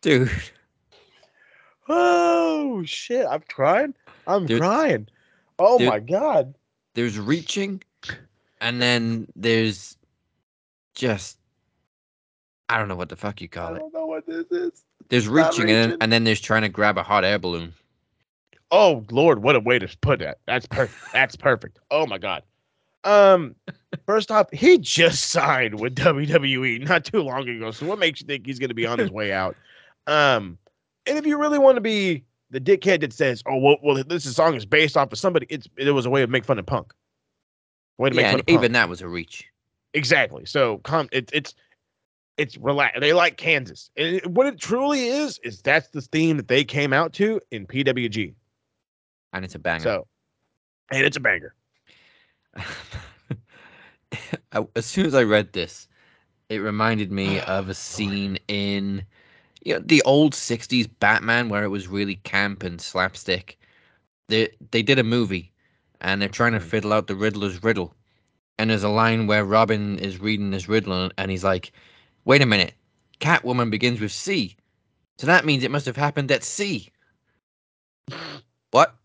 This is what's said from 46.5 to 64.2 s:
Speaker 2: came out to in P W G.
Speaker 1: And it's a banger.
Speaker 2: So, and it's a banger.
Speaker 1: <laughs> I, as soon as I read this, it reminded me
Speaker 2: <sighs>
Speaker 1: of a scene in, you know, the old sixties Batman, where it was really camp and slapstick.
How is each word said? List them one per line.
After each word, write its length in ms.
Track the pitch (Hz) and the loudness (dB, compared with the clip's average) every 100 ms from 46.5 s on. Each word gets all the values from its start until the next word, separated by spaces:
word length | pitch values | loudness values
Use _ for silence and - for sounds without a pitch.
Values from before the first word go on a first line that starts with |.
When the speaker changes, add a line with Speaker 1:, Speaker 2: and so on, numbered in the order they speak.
| 127 | 0
Speaker 2:
came 280 | 147 135 143 | 2 -2 0
out 200 | 135 165 | 0 0
to 260 | - 208 220 _ | -2 -2 -2 _
in 140 | 113 95 | -14 -8
P 160 | 131 | -2
W 260 | 135 127 117 | -2 0 -4
G. 240 | 107 104 113 _ _ _ _ _ _ _ _ _ | -4 -8 -10 _ _ _ _ _ _ _ _ _
Speaker 1:
And 120 | 92 92 | -12 -12
it's 80 | 80 | -8
a 40 | |
banger. 240 | 80 82 | -4 -2
Speaker 2:
So, 240 | 113 101 - _ _ _ _ _ _ _ _ | -2 -4 -8 _ _ _ _ _ _ _ _
and 120 | 135 139 | 0 0
it's 120 | 143 | 0
a 20 | |
banger. 320 | 117 90 78 _ _ _ _ _ _ _ _ _ _ - | -2 -2 -6 _ _ _ _ _ _ _ _ _ _ -16
Speaker 1:
<laughs> 80 | - - - - - _ _ 131 _ _ - - - _ _ - - 160 _ | -16 -16 -16 -18 -18 _ _ -14 _ _ -20 -20 -20 _ _ -16 -12 -14 _
I, 120 | 107 110 - | -8 -6 -8
as 100 | 113 | -6
soon 200 | 190 185 | -2 2
as 80 | 135 | 4
I 80 | |
read 280 | 113 107 92 | 4 4 2
this, 340 | 92 82 - - _ _ _ _ _ _ | -6 -8 -12 -20 _ _ _ _ _ _
it 80 | 110 | -6
reminded 520 | 107 107 110 110 98 | -4 0 2 0 -2
me 280 | 98 98 95 | -2 -2 -2
Speaker 2:
<sighs> 80 | - | -2
Speaker 1:
of 220 | 95 95 | -4 -4
a 40 | |
scene 640 | 95 - - 101 101 98 95 - | -10 -12 -6 -4 -4 -6 -8 -6
in, 560 | 101 101 101 98 98 98 _ _ _ _ _ | -4 -2 -2 -4 -6 -10 _ _ _ _ _
you 100 | - | -4
know, 60 | - | -4
the 180 | - 156 | 4 4
old 300 | 127 143 156 | 6 4 4
sixties 540 | 127 - 117 - 127 113 | 0 -6 -6 -2 -2 -2
Batman, 600 | _ 101 110 110 117 120 | _ 2 2 2 0 0
where 140 | 104 | -2
it 60 | 104 | -2
was 180 | 101 92 | -4 -6
really 260 | 98 101 95 | -4 -4 -6
camp 460 | - 98 101 98 | -4 -2 -2 -4
and 160 | 92 87 | -10 -10
slapstick. 800 | - 92 92 - - 90 - - _ _ _ _ _ _ | -8 -4 -4 -4 -4 -4 -6 -20 _ _ _ _ _ _